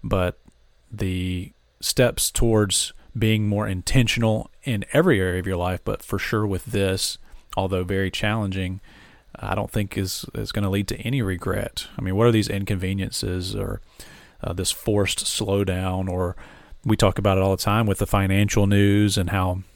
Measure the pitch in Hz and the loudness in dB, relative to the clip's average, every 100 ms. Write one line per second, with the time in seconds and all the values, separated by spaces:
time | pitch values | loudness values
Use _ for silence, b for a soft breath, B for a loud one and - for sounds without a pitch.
0 | - 101 90 - - _ _ _ _ 107 | 0 0 0 -4 -16 _ _ _ _ -6
1 | 101 92 92 90 90 _ _ _ - - | -4 -2 -2 -4 -8 _ _ _ -6 2
2 | 123 - - - 117 110 104 - - - | 2 2 -4 0 2 4 4 0 -4 -8
3 | b 113 110 110 104 104 107 92 - 131 | b -2 2 2 2 0 -2 -4 2 4
4 | 117 - 113 107 - - - 110 - 139 | 4 2 2 0 -4 -10 -6 -4 0 2
5 | 180 113 92 90 90 92 90 92 - 101 | 4 4 2 -2 -2 -2 -2 -4 -4 -8
6 | - 107 - 110 104 98 - 104 98 95 | -4 -6 -2 -2 0 -4 -4 -2 0 0
7 | - - b b b - 98 92 90 98 | -4 -6 b b b -4 -2 -2 -2 -2
8 | 95 - 107 110 101 95 92 92 B B | -2 -2 -2 0 -2 -2 -4 -6 B B
9 | B B B - 101 101 104 - 98 - | B B B -12 -6 -4 -2 -4 -4 -4
10 | 95 - - - 104 - 101 98 101 - | -4 -6 -10 -10 -6 -2 0 0 -2 -4
11 | 117 135 101 90 98 95 - - - - | -2 -2 -2 -2 -2 -4 -4 -8 -12 -8
12 | 95 95 117 113 101 98 95 98 92 98 | -2 4 6 6 2 -2 -2 -2 0 -2
13 | 95 - 101 90 90 104 98 101 - B | -4 -4 -4 -4 -4 -4 -4 -6 -10 B
14 | B B B B - 90 90 - - 104 | B B B B -6 -4 -4 -4 0 2
15 | 95 - - - 104 101 98 92 92 92 | 2 -2 -4 -4 0 0 0 0 -2 -2
16 | 92 90 90 - B B B B - 107 | -2 -2 -2 -4 B B B B 0 4
17 | 101 - 101 95 95 95 - 104 113 98 | 4 4 2 4 4 2 2 2 2 0
18 | 101 104 95 98 104 - 101 101 101 101 | 2 2 2 2 2 4 4 6 6 4
19 | 104 98 92 98 92 92 95 | 2 2 0 0 0 -4 -8